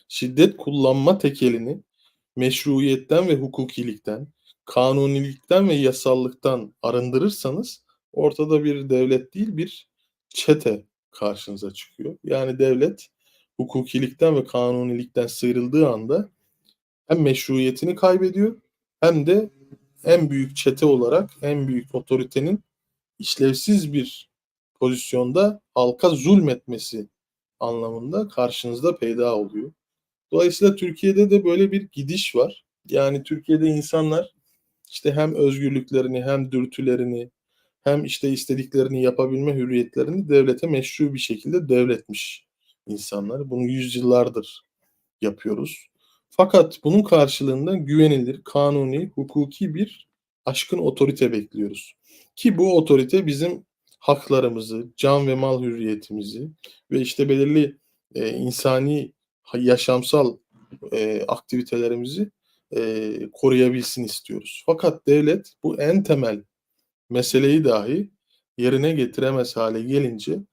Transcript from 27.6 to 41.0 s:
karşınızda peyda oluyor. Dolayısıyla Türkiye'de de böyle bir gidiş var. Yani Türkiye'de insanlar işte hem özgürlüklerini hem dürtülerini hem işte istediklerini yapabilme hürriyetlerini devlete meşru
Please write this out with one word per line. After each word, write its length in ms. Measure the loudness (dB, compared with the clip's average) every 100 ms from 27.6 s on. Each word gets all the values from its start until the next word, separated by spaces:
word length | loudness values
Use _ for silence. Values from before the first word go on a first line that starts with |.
| -6 -6 -6 -8 -6 -6 -4
karşınızda 680 | -2 -2 -2 -8 -2 -2 0
peyda 380 | -2 -2 0 -2
oluyor. 360 | -4 -8 -10 -14 _ _ _ _ _
Dolayısıyla 440 | 2 2 4 2 2
Türkiye'de 540 | -4 -2 2 4 6
de 160 | 4 4
böyle 260 | 2 2
bir 180 | 0 -6
gidiş 440 | -8 -6 -6 -2 0
var. 300 | 0 -2 _ _ -4
Yani 340 | 0 0 -2
Türkiye'de 420 | -6 -6 0 2 2
insanlar 680 | 0 -2 0 0 0 -4 _ _ _ _ _ _
işte 220 | -6 -2
hem 240 | 0 0 2
özgürlüklerini 880 | 2 2 -2 -2 -2 -2 0 -2
hem 280 | -2 -2 -2
dürtülerini 800 | -2 -4 -2 0 0 -2 -6 -8 _ _ _ _ _
hem 220 | 0 0 -2
işte 240 | -4 -2
istediklerini 760 | -2 -4 -4 -2 0 0 0
yapabilme 520 | 0 0 -2 -2 -2 -2
hürriyetlerini 720 | 0 0 -2 -2 -4 -4 2
devlete 380 | 4 4 2 -2
meşru 460 | -2 -4 -2